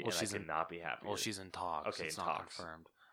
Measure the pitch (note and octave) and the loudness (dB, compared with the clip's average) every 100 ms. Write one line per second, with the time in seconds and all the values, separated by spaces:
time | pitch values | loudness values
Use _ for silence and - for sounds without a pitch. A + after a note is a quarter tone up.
0 | A2+ E2+ G2+ G2+ D#2+ D#2 E2 E2+ E2 - | 2 2 2 0 2 2 2 0 -2 -2
1 | G#2 G2+ A2+ G2 F#2+ - F2+ D#2+ E2+ G2 | 0 0 2 -2 -4 -2 0 2 0 0
2 | D#2+ D#2+ E2+ D2+ - - F2 D#2+ E2 _ | -2 0 2 2 0 -6 -6 -8 -12 _
3 | - | -10